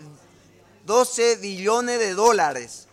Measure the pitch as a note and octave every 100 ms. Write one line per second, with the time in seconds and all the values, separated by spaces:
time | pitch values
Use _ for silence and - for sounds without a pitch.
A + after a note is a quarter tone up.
0 | D3+ D3 _ _ _ _ _ _ - A3+
1 | B3 - A#3 A3+ G3 F#3+ G3 A3+ A#3+ A#3+
2 | G#3+ F#3 A3+ A3 D#3 C3 A#2 - -